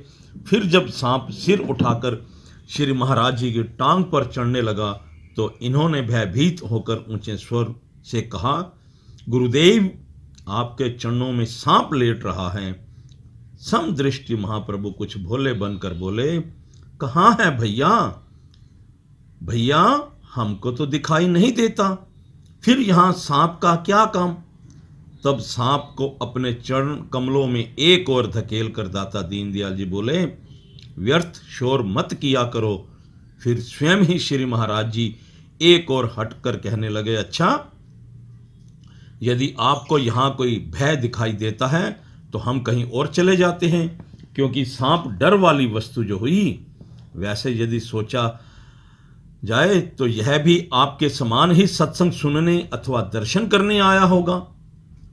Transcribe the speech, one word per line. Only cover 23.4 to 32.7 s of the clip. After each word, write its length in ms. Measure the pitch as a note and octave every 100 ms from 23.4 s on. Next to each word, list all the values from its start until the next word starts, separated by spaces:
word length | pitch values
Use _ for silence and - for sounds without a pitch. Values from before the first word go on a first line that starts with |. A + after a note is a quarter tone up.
| E3+ -
का 140 | F3+ E3
क्या 300 | E3+ G3+ A3
काम?" 320 | G3 F3 E3+ - - - - - - - -
तब 160 | C#3+ C3+
सांप 560 | - - B2 C#3+ - -
को 120 | C3+ -
अपने 320 | B2 B2+ B2+
चरण 420 | A#2+ - C3 C#3 D3
कमलों 520 | - B2+ B2+ C3+ C3
में 280 | B2 A#2 -
एक 340 | D#3 F3+ F3+
ओर 180 | B2+ A2
धकेल 420 | A2 - A2 A2+
कर 180 | - G2
दाता 340 | G2 G2 G#2
दीनदयाल 540 | F2 G2+ G2+ G2 G2 F#2+
जी 100 | G2
बोले, 400 | G2 A2 E3 F3 - - - - - - -
"व्यर्थ 360 | F#2+ D#3 E3+
शोर 500 | - - - B2 C3
मत 260 | G2+ G#2 - -
किया 220 | C#3+ C3
करो।" 460 | A#2+ A#2+ A2